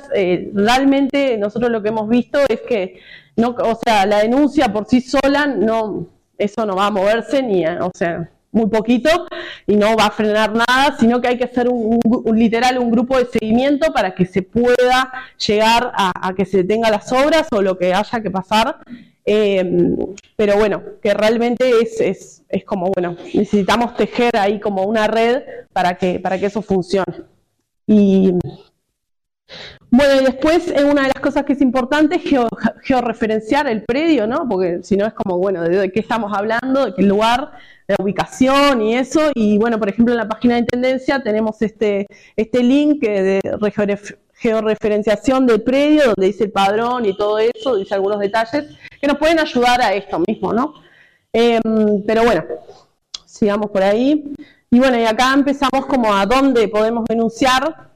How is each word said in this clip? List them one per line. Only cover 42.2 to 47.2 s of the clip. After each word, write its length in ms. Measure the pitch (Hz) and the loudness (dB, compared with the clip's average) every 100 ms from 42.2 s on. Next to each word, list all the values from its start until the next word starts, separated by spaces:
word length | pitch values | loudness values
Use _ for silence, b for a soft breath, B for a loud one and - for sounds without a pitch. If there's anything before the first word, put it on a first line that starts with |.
| B B | B B
este 280 | 220 247 | -2 2
link 360 | 247 285 294 294 | 2 4 2 2
que 200 | 220 202 | 0 0
de 160 | 190 196 | 0 0
regeoref-, 720 | - - 208 214 202 202 - - _ | -2 -2 -4 -2 -2 -4 -8 -20 _
georreferenciación 1120 | _ 240 220 220 214 220 208 214 208 - 262 254 | _ -2 0 0 -2 -2 0 0 -2 0 2 4
del 140 | 214 | 2
predio, 440 | 226 269 294 302 262 | 2 2 4 4 4
donde 200 | 190 190 | 2 0
dice 160 | 202 208 | 0 -2
el 60 | |
padrón 540 | 196 196 220 233 247 208 | 0 0 0 -2 -2 -2
y 100 | |
todo 240 | 190 | -2